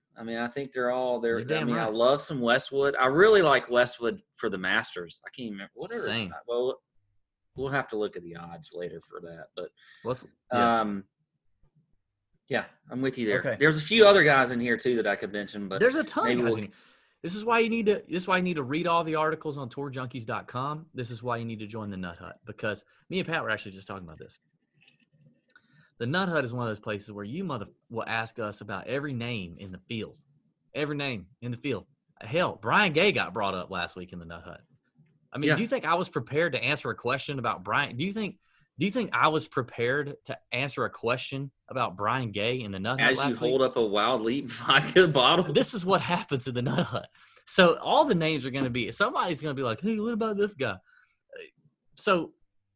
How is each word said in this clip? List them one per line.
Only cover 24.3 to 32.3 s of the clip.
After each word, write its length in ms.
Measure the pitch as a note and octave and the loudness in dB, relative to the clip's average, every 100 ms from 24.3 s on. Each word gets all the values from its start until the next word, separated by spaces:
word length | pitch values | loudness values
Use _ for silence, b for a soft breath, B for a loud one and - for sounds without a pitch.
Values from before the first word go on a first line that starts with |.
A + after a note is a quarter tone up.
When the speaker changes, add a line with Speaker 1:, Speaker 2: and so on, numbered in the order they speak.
| _ _ _ _ _ _ _ _ _ _ _ _ b b b b b | _ _ _ _ _ _ _ _ _ _ _ _ b b b b b
Speaker 2:
The 80 | A#2+ | -4
Nut 220 | F3 F#3+ | -2 0
Hut 160 | D#3+ | 0
is 80 | B2+ | 0
one 100 | B2 A2+ | -2 -4
of 40 | |
those 80 | G#2 | -6
places 320 | A#2 G#2 G#2+ | -6 -8 -8
where 140 | G#2 | -10
you 180 | G2+ D#3 | -8 -6
mother 240 | F#3+ B2+ G2 - - | -6 -6 -8 -16 -12
will 140 | A2+ - | -8 -4
ask 320 | A2+ A2+ - | -4 -4 -6
us 220 | G#2 G2 | -8 -8
about 260 | G#2+ F#2+ - | -10 -10 -6
every 280 | C3+ D3 | -6 -4
name 420 | B2 A#2 A2+ F2 F2 | -6 -6 -6 -8 -12
in 140 | G2 | -14
the 80 | F#2 - | -14 -10
field. 280 | A#2 E2+ - _ _ _ _ _ | -8 -8 -12 _ _ _ _ _
Every 220 | B2+ D3 D3 | -6 -6 -4
name 300 | C#3 A2 F2+ _ | -6 -8 -10 _
in 100 | A#2+ | -10
the 60 | A#2+ | -8
field. 300 | C#3+ G#2 - _ _ - | -6 -6 -8 _ _ -18
Hell, 380 | A2 | -4